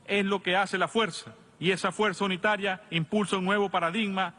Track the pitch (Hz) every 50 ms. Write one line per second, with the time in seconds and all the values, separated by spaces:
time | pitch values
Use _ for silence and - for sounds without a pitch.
0 | - - 196 202 196 196 202 190 - 180 180 196 196 - 196 185 175 151 - 226
1 | 220 170 - - - 117 - - - - _ - 151 185 190 170 - 185 - -
2 | 214 208 170 - 202 196 185 170 - 214 208 196 196 196 185 - - - 165 165
3 | 156 - 208 214 202 - 202 190 180 190 202 208 202 185 190 180 170 165 175 226
4 | 214 202 190 190 190 170 -